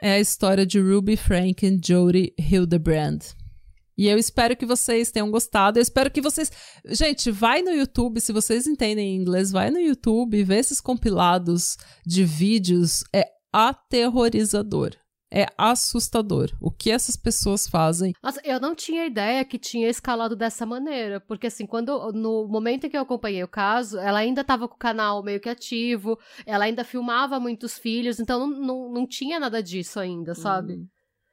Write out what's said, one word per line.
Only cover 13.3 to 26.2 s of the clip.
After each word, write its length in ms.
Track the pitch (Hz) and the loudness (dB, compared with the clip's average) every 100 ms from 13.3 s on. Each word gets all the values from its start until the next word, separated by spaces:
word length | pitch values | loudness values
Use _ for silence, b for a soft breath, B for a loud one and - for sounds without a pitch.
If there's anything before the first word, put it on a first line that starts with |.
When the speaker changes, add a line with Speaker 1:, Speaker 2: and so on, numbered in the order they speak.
| _ _ | _ _
Speaker 1:
aterrorizador. 1400 | 214 233 - _ 247 240 247 233 226 214 208 208 156 - - _ _ _ 202 | 2 2 0 _ 0 2 2 2 2 0 0 -2 -2 -2 -6 _ _ _ -2
É 120 | - - | -2 2
assustador 960 | 220 247 - 240 - 233 208 139 143 - | 2 2 0 -2 -2 -2 0 0 -2 -4
o 80 | - | -6
que 220 | - 220 | -2 0
essas 240 | 240 - - | 0 -2 -2
pessoas 500 | 233 - 208 202 - | -2 0 0 0 0
fazem. 460 | 170 160 170 185 - | 0 2 2 -2 -4
Speaker 2:
Nossa, 180 | - 285 | -8 -6
eu 160 | 302 254 | -4 -2
não 160 | 277 330 | -2 -4
tinha 280 | - 330 330 | -4 -4 -2
ideia 360 | 214 208 262 | -2 -2 -2
que 140 | 262 240 | -2 -6
tinha 320 | - 233 226 | -8 -2 -2
escalado 460 | 247 - 233 226 220 | -2 -4 -2 -2 -2
dessa 280 | 226 - | -4 -4
maneira, 560 | 226 247 302 269 214 196 | -8 -6 -6 -6 -6 -8
porque, 280 | - 208 233 | -10 -8 -8
assim, 180 | - 202 | -8 -8
quando, 460 | 226 240 285 220 | -6 -4 -4 -4
no 360 | 220 220 220 214 | -4 -2 -2 -2
momento 380 | 214 233 262 311 | -2 -2 -2 -2
em 40 | |
que 60 | 294 | -4
eu 60 | |
acompanhei 420 | 262 240 214 190 | -4 -4 -4 -6
o 40 | 180 | -6
caso, 500 | 214 202 233 220 202 | -2 0 0 -2 -4
ela 220 | 202 208 | -2 0
ainda 240 | 233 262 | 0 -2
tava 240 | 269 247 233 | 0 -2 -2
com 80 | - | -6
o 20 | |
canal 460 | 240 220 208 202 | -4 -2 -2 -2
meio 160 | 202 202 | -4 -6
que 100 | 233 | -6
ativo, 680 | 240 - 233 240 233 202 226 | -10 -8 -4 -2 -2 -4 -6